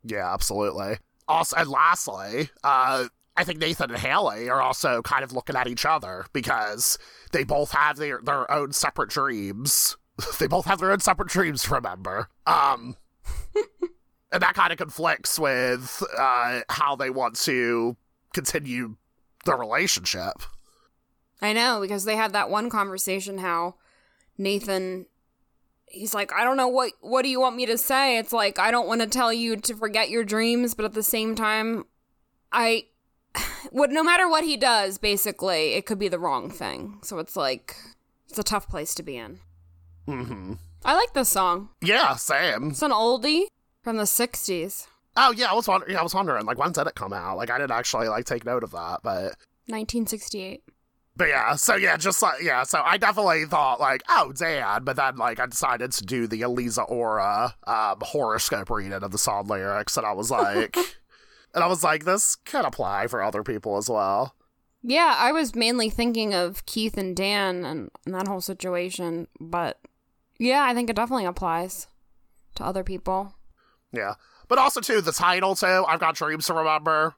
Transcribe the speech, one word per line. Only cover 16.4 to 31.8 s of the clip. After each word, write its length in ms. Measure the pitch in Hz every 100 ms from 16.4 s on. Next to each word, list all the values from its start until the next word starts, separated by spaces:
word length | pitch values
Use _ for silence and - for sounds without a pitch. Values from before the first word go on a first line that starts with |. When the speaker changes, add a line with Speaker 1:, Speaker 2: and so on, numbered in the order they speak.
| 120 123 113
Speaker 1:
how 280 | - 143 135
they 120 | 135
want 280 | 131 123 120
to 540 | - 131 120 117 117 123 _ _ _
continue 640 | - 135 160 143 123 117 107 _ _ _ _ -
the 100 | 131
relationship. 800 | 110 123 165 - 92 90 92 - - - - _ _ _ _ _ _ _
Speaker 2:
I 120 | 208
know, 260 | 220 240 226
because 240 | 196 202
they 140 | 202 214
had 160 | 220
that 160 | 208 -
one 200 | 208 240
conversation 680 | 226 196 190 - 190 190 196
how 380 | 180 170 175 - _ _ _ _ _ -
Nathan, 680 | 196 202 202 190 185 185 - _ _ _ _ _ _ _ _
he's 260 | 190 214
like, 200 | 208 202
"I 100 | 180
don't 140 | 247 269
know, 100 | 254
what, 240 | 254 247 -
what 200 | - 254
do 60 | 262
you 100 | 254
want 160 | 254 240
me 100 | 240
to 120 | 233
say?" 400 | - 269 269 233
It's 160 | -
like, 260 | 233 202 202
"I 120 | 202
don't 160 | 240 196
wanna 200 | 226 226
tell 240 | 247 240
you 240 | 226 233 220
to 200 | 226 220
forget 340 | 220 214 196
your 140 | 226 208
dreams, 480 | 214 226 240 247 226
but 100 | 214
at 80 |
the 100 | 220
same 300 | 208 226 220
time, 520 | 220 220 214 220 226